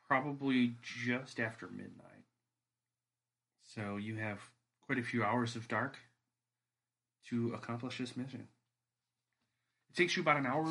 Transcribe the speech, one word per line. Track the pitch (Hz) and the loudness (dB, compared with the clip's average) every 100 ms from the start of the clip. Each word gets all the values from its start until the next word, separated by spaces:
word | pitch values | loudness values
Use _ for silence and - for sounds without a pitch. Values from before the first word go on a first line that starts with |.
| - | 2
probably | 131 147 143 139 127 123 117 | 2 2 0 4 6 6 2
just | - 120 120 123 127 - | -8 -4 0 0 -2 -2
after | 110 - 90 | -4 -4 -10
midnight. | 98 98 - 95 50 - _ _ _ _ _ _ _ _ _ _ _ _ _ - - | -10 -12 -16 -20 -20 -20 _ _ _ _ _ _ _ _ _ _ _ _ _ -14 -8
So | 101 101 | -4 -4
you | 107 110 | -4 -4
have | 110 101 - _ _ _ - | -4 -6 -10 _ _ _ -4
quite | 127 | -2
a | |
few | 117 117 | 0 2
hours | 104 120 117 117 | 2 2 0 -4
of | - | -2
dark | 110 135 - - _ _ _ _ _ _ _ _ _ _ _ - | 0 0 -4 -18 _ _ _ _ _ _ _ _ _ _ _ -4
to | 120 117 | -2 0
accomplish | 110 - 117 123 - | -2 -6 -6 -6 -6
this | 123 - | -6 -6
mission. | 135 123 - _ _ _ _ _ _ _ _ _ _ _ _ _ _ | -8 -10 -14 _ _ _ _ _ _ _ _ _ _ _ _ _ _
It | 147 | 2
takes | 175 185 | 2 4
you | |
about | 160 147 | 4 4
an | 135 | 4
hour | 147 160 | 2 0